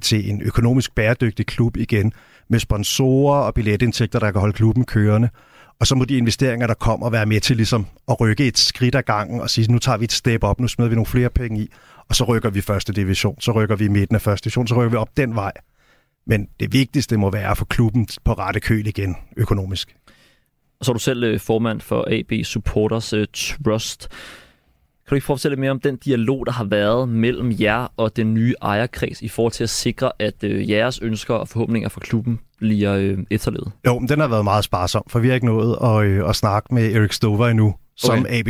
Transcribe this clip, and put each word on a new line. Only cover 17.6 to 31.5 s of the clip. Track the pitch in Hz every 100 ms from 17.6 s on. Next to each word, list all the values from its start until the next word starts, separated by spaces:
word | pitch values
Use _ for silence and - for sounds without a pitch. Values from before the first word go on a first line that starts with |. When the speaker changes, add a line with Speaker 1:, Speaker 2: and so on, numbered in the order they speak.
Speaker 1:
klubben | - - 113 120 107 -
på | -
rette | 110 95 104
køl | - 110 107
igen | 101 95 87 - -
økonomisk. | 110 101 95 92 - _ _ _ _ _ _ _ _ -
Speaker 2:
Og | -
så |
er |
du | 117
selv, | - 123
øh, | 117 107
formand | - 113 113 104
for | - 113 -
A | 113 -
B | 110
Supporters, | 110 117 - 110 107 113 -
øh, | 107 104
Trust. | - - - 139 110 - - -
Kan | - - - - _ _ _ _ _ -
du |
ikke | 139
fortælle | - 139 151
lidt | 135
mere | 135
om | 135
den | 143 131
dialog, | - 123 110 135 120
der |
har | 120
været | 101 104 104 120 127
mellem | 113 117 127 123 101
jer | 104 113 123 -
og | 110 -
den | 110
nye | 110 117 -
ejerkreds | 104 104 120 - - -
i | 113
forhold | - 117
til | -
at | 117
sikre, | - - - 131 -
at, | 104 -
øh, | 104 104 107
jeres | 107 120 127
ønsker | 117 107 -
og | 117
forhåbninger | -